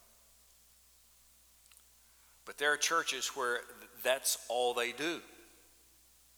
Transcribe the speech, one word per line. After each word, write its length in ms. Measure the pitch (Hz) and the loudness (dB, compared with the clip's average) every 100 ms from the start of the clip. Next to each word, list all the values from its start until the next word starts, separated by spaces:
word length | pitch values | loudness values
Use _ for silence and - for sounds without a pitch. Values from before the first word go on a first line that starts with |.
| - - - - - - - - - - - - - - - - - - - - - - - - | -20 -20 -20 -20 -20 -20 -20 -20 -20 -20 -20 -20 -20 -20 -20 -20 -20 -20 -20 -20 -20 -20 -20 -20
But 140 | - 101 | -14 0
there 140 | 147 | 2
are 40 | 147 | 4
churches 520 | - 165 151 131 120 | 2 2 0 -2 -4
where 300 | - 123 120 | -2 -2 -2
th-, 280 | - - - - | -6 -16 -18 -2
that's 340 | 127 135 - - - | 2 2 2 -2 -2
all 260 | 117 123 | 0 2
they 180 | 120 120 | 2 0
do. 300 | 120 151 156 - - - - - - - - - - - | -2 -4 -4 -8 -20 -20 -20 -20 -20 -20 -20 -20 -20 -20